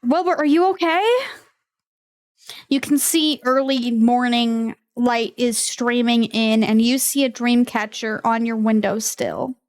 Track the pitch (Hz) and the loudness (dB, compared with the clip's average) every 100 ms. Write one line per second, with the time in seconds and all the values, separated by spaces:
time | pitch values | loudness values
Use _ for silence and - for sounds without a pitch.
0 | 240 311 359 330 302 311 370 370 339 330 | 0 0 2 0 2 4 2 2 0 0
1 | 427 494 539 - _ _ _ _ _ _ | 2 0 -2 -14 _ _ _ _ _ _
2 | _ _ _ _ - - - 269 - 285 | _ _ _ _ -20 -20 -4 -4 0 -2
3 | - 330 311 294 254 262 269 269 240 233 | 0 0 0 -2 0 0 0 -2 -2 2
4 | 233 247 247 240 233 226 226 - _ - | 2 2 2 0 0 -2 -4 -8 _ -2
5 | 240 233 233 - 247 226 - - 240 240 | 0 0 -2 -2 -2 -2 -6 -4 -2 0
6 | 233 233 226 220 220 220 220 220 233 269 | 2 2 0 0 0 2 2 2 2 0
7 | - 277 269 226 240 240 240 226 214 - | -2 0 -2 0 0 2 2 -2 -6 -8
8 | 226 214 226 226 233 226 220 220 202 208 | -6 -4 -2 -2 -2 -2 2 2 0 -2
9 | 214 - 95 82 262 254 | -6 -4 -6 -4 -6 -8